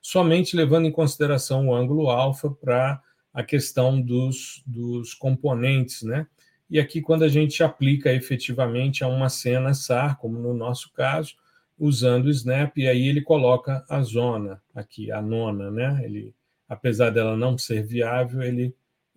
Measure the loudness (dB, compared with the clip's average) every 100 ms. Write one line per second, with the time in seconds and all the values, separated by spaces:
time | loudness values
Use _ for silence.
0 | 0 2 4 4 2 2 4 4 4 2
1 | 0 2 0 0 0 0 2 2 2 2
2 | 2 2 0 0 -6 -4 -2 0 0 -4
3 | _ _ _ -10 -2 -2 0 0 2 2
4 | 0 0 0 -4 -10 -14 -12 -8 -6 -6
5 | -8 -6 -2 0 0 0 2 2 0 -6
6 | -6 -6 -6 _ _ _ _ 0 0 -4
7 | 0 4 6 4 2 2 0 2 2 4
8 | 2 0 0 -6 -4 -2 -2 0 -2 0
9 | -2 0 -2 -2 -2 0 2 -2 0 0
10 | 0 -2 -6 -6 -4 -4 -4 -6 -10 -4
11 | -2 -2 -6 -12 _ _ _ _ 0 2
12 | 4 4 2 0 0 0 0 0 2 2
13 | 2 0 2 2 4 2 0 -6 -4 -4
14 | -2 0 0 -2 -6 -12 _ -16 -14 -12
15 | -8 -6 -4 -4 -4 -6 -6 -4 -2 -4
16 | -4 -10 -12 _ _ _ _ -4 -2 2
17 | 2 2 0 0 -2 -2 -2 -4 -4 -2
18 | -2 -2 -2 -4 -4 -2 -4 -6 _ _
19 | _